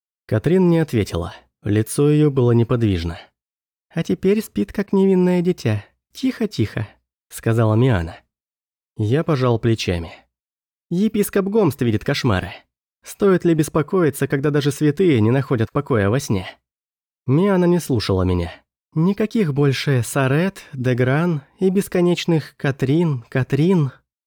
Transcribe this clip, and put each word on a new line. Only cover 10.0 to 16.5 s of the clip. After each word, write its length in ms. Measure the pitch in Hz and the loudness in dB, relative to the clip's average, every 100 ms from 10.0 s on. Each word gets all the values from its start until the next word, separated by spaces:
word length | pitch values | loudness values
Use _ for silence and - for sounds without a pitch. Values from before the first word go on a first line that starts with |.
| 82 - _ _ _ _ _ _ _ | -6 -14 _ _ _ _ _ _ _
«Епископ 560 | 175 214 208 202 202 190 | -2 0 0 -2 -2 0
Гомст 340 | 220 175 - | 2 0 0
видит 240 | 120 104 | -2 0
кошмары. 480 | - - 127 92 90 - _ _ _ _ | -2 -2 0 -2 -4 -12 _ _ _ _
Стоит 420 | - - 202 180 | -20 -2 2 2
ли 100 | 170 | 2
беспокоиться, 720 | 160 151 165 151 190 156 - 139 | 2 0 -2 -2 0 0 0 -2
когда 220 | 143 147 | -2 0
даже 200 | 147 143 | 0 -2
святые 500 | - 151 143 185 123 | 0 0 2 2 4
не 100 | 107 | 2
находят 420 | 135 127 123 113 | 2 0 -2 -2
покоя 360 | 143 - 117 98 | -4 -2 0 2
во 120 | 127 | 0
сне?» 260 | - 98 92 | -2 -4 -6